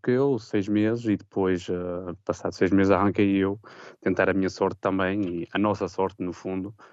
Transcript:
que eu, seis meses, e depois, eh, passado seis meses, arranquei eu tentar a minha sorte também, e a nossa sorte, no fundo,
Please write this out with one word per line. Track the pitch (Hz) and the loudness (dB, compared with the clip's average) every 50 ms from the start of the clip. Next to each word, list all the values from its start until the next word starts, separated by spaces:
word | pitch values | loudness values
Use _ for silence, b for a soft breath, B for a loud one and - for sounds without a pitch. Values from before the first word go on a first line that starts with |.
| - | -2
que | 127 | 0
eu, | 123 127 139 143 135 110 | 0 2 2 2 0 -2
seis | - - - 104 98 107 | -4 -4 -4 -2 -2 0
meses, | 104 104 107 110 117 120 117 | 2 2 2 2 0 0 0
e | 107 101 | 0 -2
depois, | 90 - - - 98 95 92 92 87 92 - | -2 -2 -4 -2 0 2 2 2 0 -2 -4
eh, | 90 90 90 90 87 90 92 90 85 - _ | -4 -4 -4 -4 -6 -6 -8 -8 -10 -8 _
passado | - - - - 92 - | -6 -6 -4 -6 -8 -2
seis | - 98 87 98 | 0 2 4 4
meses, | 98 95 95 | 4 6 6
arranquei | 98 92 101 104 90 107 101 98 98 | 4 4 4 2 2 2 2 2 2
eu | 98 95 98 101 107 B B B B B B B B - | 2 2 0 -2 -4 B B B B B B B B -4
tentar | 120 120 107 95 95 | 0 0 2 2 2
a | 92 | 2
minha | 98 95 90 | 2 0 -2
sorte | - - 101 92 85 - | -2 0 -2 -2 -2 -2
também, | - 98 92 98 95 92 98 104 101 | -2 -2 0 0 0 0 0 -2 -2
e | 87 87 85 82 - - | -4 -4 -6 -6 -6 -2
a | 98 | 0
nossa | 104 107 101 - 101 | 0 0 0 0 -4
sorte, | 90 - - 95 92 - - 92 | -4 -2 -2 -4 -2 -4 -4 -6
no | 90 82 | -8 -8
fundo, | - - 95 95 95 92 104 110 B B B | -8 -8 -6 -6 -6 -6 -8 -10 B B B